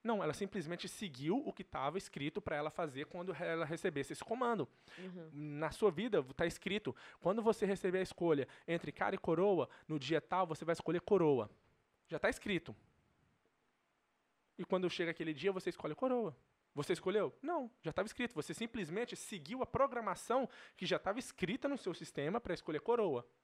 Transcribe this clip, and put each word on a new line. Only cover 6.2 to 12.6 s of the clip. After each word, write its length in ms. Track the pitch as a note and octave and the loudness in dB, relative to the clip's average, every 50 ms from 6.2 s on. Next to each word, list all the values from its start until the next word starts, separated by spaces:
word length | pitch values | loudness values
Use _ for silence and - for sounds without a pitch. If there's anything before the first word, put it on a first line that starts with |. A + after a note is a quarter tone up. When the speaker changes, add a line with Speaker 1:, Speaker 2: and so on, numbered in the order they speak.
| C3+ B2+ C3 | 2 0 0
Speaker 1:
tá 120 | - - | 0 2
escrito: 500 | E3+ - - - F#3+ G3 G#3+ - - - - - - - - | 2 0 -2 -4 -2 -2 0 -2 -4 -6 -6 -14 -20 -20 -2
quando 220 | - E3 G3+ A#3 | 0 0 0 4
você 240 | G#3 A3+ G#3 - G#3 | 4 2 4 4 2
receber 320 | F#3+ G3 F#3 - F#3+ F3+ F#3 | 0 0 0 0 0 2 2
a 40 | |
escolha 460 | F#3 - - - E3+ E3+ D#3 C#3+ B2 - - - - | 0 -2 -2 0 4 4 6 4 4 -2 -6 -14 -4
entre 240 | - E3 E3+ - D3+ | -2 -2 -2 -2 -6
cara 220 | - - - - A#2 | -4 0 0 0 0
e 40 | - | 0
coroa, 500 | - - E3 D#3+ F#3+ G#3 G3 D#3+ B2 - - - - | 0 2 2 4 6 4 4 4 2 0 -4 -20 -8
no 120 | - D#3 D3+ | -4 -4 -4
dia 200 | B2+ C3+ D#3+ D3+ | 0 2 0 0
tal, 260 | - - F3+ F#3 F#3+ | 0 0 2 2 2
você 180 | E3 D#3+ - E3 | 0 0 -4 0
vai 80 | D#3+ | -2
escolher 300 | E3 - - - E3 F3 | -2 0 0 0 -2 0
coroa. 480 | - - G#3 F#3 E3+ D3+ C#3 A#2+ G#2 G#2 - _ _ _ _ _ _ _ _ _ _ _ | 2 4 6 6 8 6 6 6 2 -2 -8 _ _ _ _ _ _ _ _ _ _ _
Já 100 | E3 D3 | -4 0
tá 120 | - G#3+ | 0 0
escrito. 440 | B3+ - - G#3 G3 D#3+ | 0 0 -2 -2 -2 -2